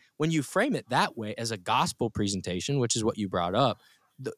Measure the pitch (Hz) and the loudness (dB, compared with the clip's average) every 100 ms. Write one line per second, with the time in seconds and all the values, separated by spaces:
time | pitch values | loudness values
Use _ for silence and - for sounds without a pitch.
0 | _ _ 156 160 139 185 262 165 107 127 | _ _ 0 2 2 0 2 0 0 2
1 | 196 - 107 110 117 110 87 117 151 - | 2 -2 -8 -6 -4 -4 0 2 2 0
2 | 117 110 104 98 90 90 - 143 120 117 | -4 0 -2 -2 -4 -4 -2 0 0 0
3 | 110 107 98 92 87 98 135 104 _ _ | 0 -2 -2 0 0 2 2 0 _ _
4 | _ _ 127 | _ _ -12